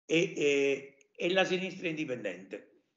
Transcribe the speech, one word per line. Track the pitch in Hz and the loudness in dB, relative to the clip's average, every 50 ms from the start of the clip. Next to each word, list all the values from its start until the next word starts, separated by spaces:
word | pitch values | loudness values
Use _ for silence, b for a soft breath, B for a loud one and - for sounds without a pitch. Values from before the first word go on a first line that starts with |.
| _ | _
e, | - 156 165 - 165 - | 0 2 2 2 2 0
e, | - 151 143 143 139 139 139 139 131 - - - _ _ _ _ | 0 2 2 4 4 4 2 2 0 -4 -12 -20 _ _ _ _
e | - 185 175 185 | -4 -2 0 2
la | 190 185 | 2 2
sinistra | - - 180 190 190 - - - 170 | 2 2 -2 -2 -4 -6 -6 -6 -6
indipendente, | 160 156 156 131 127 117 104 98 90 92 92 - 107 101 - _ _ _ _ _ _ | -4 -4 -4 -4 -4 -6 -4 -6 -8 -8 -12 -12 -12 -14 -14 _ _ _ _ _ _